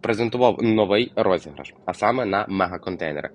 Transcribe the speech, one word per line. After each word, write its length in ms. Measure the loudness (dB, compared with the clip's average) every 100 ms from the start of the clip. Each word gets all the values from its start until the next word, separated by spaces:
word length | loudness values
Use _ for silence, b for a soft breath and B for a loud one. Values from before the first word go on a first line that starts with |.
презентував 600 | -2 0 0 2 2 4
новий 500 | 2 2 4 2 0 0
розіграш, 580 | 2 0 -2 -16 -16 -12
а 100 | -10
саме 300 | -2 0 0
на 220 | 0 -2 -2
мегаконтейнери. 800 | 0 -2 -2 -6 -6 -4 -6 -8